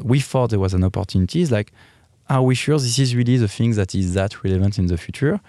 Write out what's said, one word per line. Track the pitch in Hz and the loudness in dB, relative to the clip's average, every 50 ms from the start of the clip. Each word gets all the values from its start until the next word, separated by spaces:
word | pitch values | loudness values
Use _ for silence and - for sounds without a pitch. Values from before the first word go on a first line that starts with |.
we | - 110 127 143 | -2 0 0 0
thought | 131 - - 131 123 113 | 0 0 0 0 0 0
there | 110 101 | 0 0
was | 98 92 98 | 0 0 2
an | 92 92 | 2 0
opportunity | 92 - 92 90 - - 95 92 90 - 165 | 0 0 -2 -6 -2 0 0 0 0 0 0
is, | 180 151 | 0 0
like, | 117 104 104 - _ _ - _ _ _ _ _ _ _ _ - | 0 -2 -2 -4 _ _ -20 _ _ _ _ _ _ _ _ -2
are | 131 131 | 0 2
we | 131 127 127 | 2 2 2
sure | 123 - - 151 156 | 0 0 0 0 0
this | 131 120 113 127 | 0 -2 0 0
is | 135 127 123 | 0 0 2
really | 120 120 120 127 | 0 2 2 2
the | 127 113 98 | 2 2 0
thing | - - 113 117 113 | 0 0 0 0 2
that | 104 98 - - | 0 0 -2 0
is | 98 95 90 87 | -2 -2 0 0
that | 98 95 98 - - | 0 -2 -2 -4 -6
relevant | - 95 95 95 95 101 98 - | -4 -2 0 2 2 0 0 0
in | 92 | -2
the | 87 90 | 0 -2
future? | 82 - - 85 - 135 147 190 202 _ | -2 -6 -8 -8 -2 -2 -2 -2 -2 _